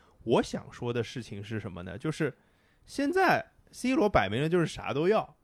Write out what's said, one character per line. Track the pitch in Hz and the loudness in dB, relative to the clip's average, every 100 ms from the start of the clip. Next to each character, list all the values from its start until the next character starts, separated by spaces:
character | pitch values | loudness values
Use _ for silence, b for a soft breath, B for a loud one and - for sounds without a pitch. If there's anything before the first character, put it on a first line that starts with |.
| b b | b b
我 | 113 156 | 0 2
想 | - - - | 2 -6 -10
说 | - 120 | -8 -4
的 | 120 | -2
事 | 110 135 | -2 -6
情 | 110 101 | -10 -10
是 | 101 110 | -8 -6
什 | 98 | -8
么 | 87 | -10
呢？ | 90 92 | -10 -6
就 | 156 | -4
是 | - 156 - b b b b b | -2 -2 -4 b b b b b
现 | - 277 | -4 0
在 | 370 359 - - _ _ | 4 4 4 0 _ _
C | - 247 | -6 0
罗 | 262 208 | 2 4
摆 | 131 98 | 4 2
明 | 110 | 0
了 | 156 | 2
就 | 175 | 2
是 | 156 | 2
啥 | - 98 | -2 -4
都 | 127 175 | 0 2
要。 | 214 - - | 2 0 -10